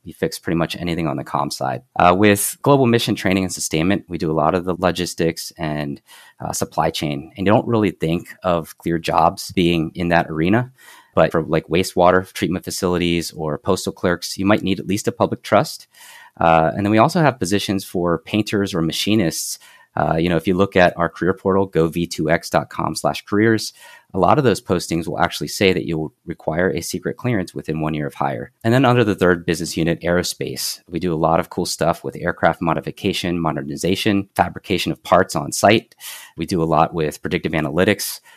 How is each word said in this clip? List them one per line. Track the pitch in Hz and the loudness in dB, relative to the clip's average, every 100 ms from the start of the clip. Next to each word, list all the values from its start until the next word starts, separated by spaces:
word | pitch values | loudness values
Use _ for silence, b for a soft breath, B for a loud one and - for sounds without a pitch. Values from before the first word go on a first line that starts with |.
| 85 | -20
We | |
fix | - 80 - | -6 -6 -4
pretty | - 82 | -4 -2
much | 80 - | -2 -4
anything | 87 82 80 | -4 -4 -4
on | 69 | -6
the | 69 | -4
comm | 73 71 | -4 -4
side. | - 65 65 - - | -4 -4 -6 -4 2
Uh, | 90 92 | 4 6
with | 104 101 - - | 6 4 0 0
global | 135 139 120 | 4 4 4
mission | 117 117 | 2 0
training | 101 98 95 | -2 0 0
and | 92 | -2
sustainment, | - - 80 87 98 - | -4 -4 0 0 -2 -4
we | 82 | -6
do | 85 | -2
a | |
lot | 78 76 90 | 2 2 2
of | |
the | 90 85 | 0 0
logistics | 92 85 85 - 82 82 - - | 0 0 -4 -2 -2 -2 -10 -8
and, | 78 76 71 69 B B B - | -6 -4 -6 -10 B B B -12
uh, | - | -8
supply | - - - 78 | -6 -4 -2 -2
chain. | - 78 71 65 - | -2 -4 -6 -8 -4
And | 95 | 2
you | |
don't | 113 - | 2 2
really | 117 98 | 0 0
think | - 80 82 - - | 0 -2 -2 -6 -6
of | 92 85 78 - | -2 -2 -4 -8
clear | 85 82 | -4 -2
jobs | 82 82 82 92 - | 0 2 2 0 -4
being | 95 85 85 78 - | 0 2 2 -2 -4
in | 87 | 0
that | 87 - | 0 0
arena. | 78 85 113 127 B B B B | 0 2 2 0 B B B B
But | - 80 | 2 2
for, | 85 | 2
like, | 76 80 - | 0 -2 0
wastewater | 85 92 90 87 92 95 | -2 0 2 4 4 0
treatment | - 87 90 | -4 -4 -4
facilities | - - 90 87 87 85 80 | -6 -4 -2 0 0 0 -4
or | - 78 73 | -6 -6 -4
postal | - 92 98 | -2 -2 -4
clerks, | - 92 87 - - | -2 -2 -2 -4 -2
you | 98 | 0
might | 107 | 2
need | 92 95 | 0 -4
at | - | -4
least | 101 - | -4 -4
a | |
public | - 92 113 | -2 -2 -4
trust. | - 104 156 - - B B B B - | 2 2 2 -6 -18 B B B B 0
Uh, | 82 82 78 | 4 6 4
and | - 101 | 0 2
then | |
we | 110 | 4
also | 139 180 | 4 4
have | 147 131 | 2 2
positions | 87 101 - 95 | 0 0 0 -4
for | - 92 87 82 | -4 -2 0 -2
painters | - 107 - 107 98 | 0 -2 0 -2 -2
or | 92 | -2
machinists. | 82 - 98 110 82 - - - b b b | -2 -2 0 0 0 -4 -8 -10 b b b
Uh, | - 78 82 | -2 0 2
you | 87 | 2
know, | 82 | 0
if | 98 | 2
you | |
look | 92 98 95 | 0 2 4
at | 87 - | 4 4
our | 85 | -2
career | - 85 | 0 -2
portal, | 95 98 95 95 | 0 0 0 0
go | - 82 | 0 0
V | 82 85 | 0 -4
two | - 78 | -4 -2
X | 82 - | -2 0
dot | 78 73 | -2 -2
com | - 80 - | -6 -6 -4
slash | 78 76 - | -4 -4 -2
careers, | 101 113 107 - B B B _ | 2 4 2 -2 B B B _
a | 92 | 2
lot | 90 151 | 4 4
of | 127 | 2
those | 92 | 0
postings | - 87 - 82 80 | 0 -2 -2 -4 -4
will | 52 | -2
actually | 85 - 76 | -2 -2 -6
say | - 95 | 2 2
that | 90 - | 2 -2
you'll | 78 76 _ - | -4 -6 _ -14
require | 82 - 80 95 | -10 -4 -2 0
a | 135 | -2
secret | - - - - | -6 -6 -6 -4
clearance | 127 107 87 | -4 -4 -4
within | 69 - 78 | -8 -6 -4
one | 78 | -2
year | 76 71 | -4 -6
of | |
hire. | - 69 62 - _ | -4 -4 -4 -10 _
And | 113 | 0
then | 127 127 | 2 4
under | 123 | 4
the | 104 87 | 2 4
third | 90 85 85 | 4 2 0
business | 80 80 - | -4 -4 -2
unit, | 80 80 | -2 0
aerospace, | 85 87 85 - 73 67 - - - | 0 0 -2 -6 -8 -8 -8 -10 -10
we | 85 | -6
do | 90 | -4
a | 80 | 0
lot | 80 82 | 2 2
of | 85 | 0
cool | - 87 | -4 -4
stuff | - 80 - 69 | -2 -2 -2 -6
with | 76 | -6
aircraft | 85 - 87 - | -6 0 0 2
modification, | 82 80 78 - 101 85 90 87 | 0 -2 -4 -4 -4 -2 -2 -2
modernization, | 80 73 71 71 85 95 110 98 98 | -2 -4 -6 -4 -2 0 0 0 0
fabrication | - 90 - - 90 - | -2 -2 -4 -4 -2 -2
of | 80 | -6
parts | - 90 95 76 | 4 4 4 -2
on | 73 | -6
site. | - 101 110 - _ B B B - | 2 4 4 0 _ B B B -10
We | 82 | -2
do | 92 | 0
a | 80 | 2
lot | 78 78 | 2 2
with | 85 76 - | 0 -4 -4
predictive | - 87 82 | -4 -2 -2
analytics | 80 76 78 95 98 - - b | -2 -2 0 2 0 -4 -12 b